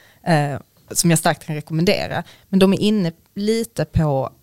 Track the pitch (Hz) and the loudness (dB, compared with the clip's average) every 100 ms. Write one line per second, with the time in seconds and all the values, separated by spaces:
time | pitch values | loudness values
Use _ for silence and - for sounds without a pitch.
0 | _ _ - 156 143 135 - _ - - | _ _ -2 0 0 -6 -12 _ -2 0
1 | 170 160 175 151 - 151 - 160 185 - | 2 2 2 -2 -4 -10 -6 -2 0 0
2 | - - - - _ 190 190 190 208 214 | -4 -6 -8 -14 _ 2 2 2 0 0
3 | 165 165 _ 202 208 226 226 - 156 - | -2 -6 _ -8 -2 -2 -4 -6 -4 0
4 | 156 135 127 - | 0 0 -4 -10